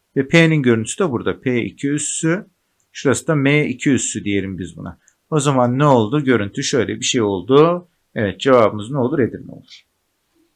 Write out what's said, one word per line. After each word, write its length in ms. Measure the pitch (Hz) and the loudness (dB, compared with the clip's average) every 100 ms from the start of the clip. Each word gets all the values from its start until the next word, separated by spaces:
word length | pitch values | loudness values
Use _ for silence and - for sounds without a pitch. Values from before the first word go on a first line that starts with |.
| _ 139 | _ -4
ve 120 | 135 | 2
P'nin 340 | 170 165 156 | 4 4 4
görüntüsü 420 | 123 113 110 - | 2 2 0 -4
de 60 | 185 | -2
burada. 300 | 113 92 87 | -2 -4 -4
P 240 | 131 123 | -2 -2
iki 260 | 101 - 139 | -4 -6 -6
üssü, 560 | 147 - - 160 180 - _ _ _ _ | -4 -6 -4 -2 -4 -6 _ _ _ _
şurası 340 | - 143 117 - | -4 -2 0 0
da 80 | |
M 340 | 151 135 147 143 | 0 2 2 0
iki 220 | 120 151 | -2 0
üssü 340 | 123 - 110 | 0 0 -6
diyelim 340 | 98 101 95 90 | -4 -4 -4 -8
biz 180 | 87 - | -10 -12
buna. 220 | 95 - _ _ - | -16 -16 _ _ -4
O 100 | 156 | -2
zaman 380 | 139 131 123 127 | 0 0 0 2
ne 60 | |
oldu? 400 | 147 127 107 147 | 4 4 2 -2
Görüntü 380 | 131 117 101 - | 0 0 -2 -6
şöyle 380 | - 135 98 107 | -4 -2 -2 -4
bir 40 | |
şey 180 | - 131 | -4 0
oldu. 640 | 104 95 98 135 165 175 175 _ _ | 0 -2 2 4 4 2 -8 _ _
Evet, 260 | - 104 90 | -4 -4 -2
cevabımız 500 | 139 127 104 104 104 | 4 6 4 0 -8
ne 80 | 143 | -4
olur? 200 | 123 156 | -2 0
Edirne 340 | 113 90 90 | -2 -4 -16
olur. 300 | - - - _ _ _ _ _ _ _ | -20 -20 -20 _ _ _ _ _ _ _